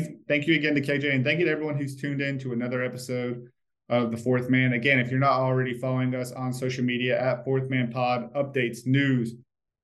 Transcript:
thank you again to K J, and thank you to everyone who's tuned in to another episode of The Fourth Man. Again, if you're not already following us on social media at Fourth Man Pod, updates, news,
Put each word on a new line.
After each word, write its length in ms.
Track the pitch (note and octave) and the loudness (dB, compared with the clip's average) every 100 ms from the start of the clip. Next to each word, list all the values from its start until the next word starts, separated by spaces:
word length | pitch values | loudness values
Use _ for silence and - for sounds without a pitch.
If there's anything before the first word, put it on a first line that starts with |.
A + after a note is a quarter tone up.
| E3 - - | 0 -6 -2
thank 200 | D3 D3 | 0 2
you 80 | |
again 200 | D#3+ D3+ D3 | 2 2 0
to 40 | |
K 160 | C3 C#3+ | 0 0
J, 180 | C#3+ | 0
and 80 | C3+ | 0
thank 160 | C3+ D#3 | 2 2
you 40 | |
to 60 | F3 | 0
everyone 260 | D3+ D3+ C#3+ | 0 -2 -4
who's 200 | C#3 C3 | -6 -6
tuned 260 | D3 C#3 | -6 -4
in 160 | C#3 C3+ | -4 -4
to 160 | B2+ | -4
another 280 | A#2 B2 B2+ | -4 -2 -2
episode 680 | B2+ - - B2 B2 A#2+ - _ _ _ - | -4 -6 -8 -6 -4 -8 -12 _ _ _ -2
of 200 | A#2+ A#2 | 0 0
The 60 | A2+ | -2
Fourth 320 | - B2+ B2 | 0 2 4
Man. 240 | B2+ C3 | 4 4
Again, 260 | A#2+ B2+ C3+ | 2 4 4
if 120 | B2 | 2
you're 100 | C3 | 2
not 180 | C#3 C3 | 4 4
already 360 | C3 C3 B2+ | 2 2 0
following 400 | A#2 C3 B2+ B2+ | -2 -2 0 0
us 180 | B2+ B2+ | -2 -6
on 220 | - B2+ | -6 -6
social 280 | B2+ C3 C3 | -4 -4 -2
media 380 | B2 B2 B2 A#2+ | 0 0 0 2
at 240 | C3 B2 | 0 0
Fourth 240 | - C3 C3 | 0 -2 0
Man 240 | C3 A#2 | 0 0
Pod, 400 | A#2+ B2 A#2+ A2+ | 0 0 0 -2
updates, 540 | C#3+ C3+ C3 A#2+ A2+ B2+ | -4 -2 0 -2 -2 2
news, 480 | C3+ C#3 C3 A2+ - - _ _ _ | 4 4 2 0 -6 -16 _ _ _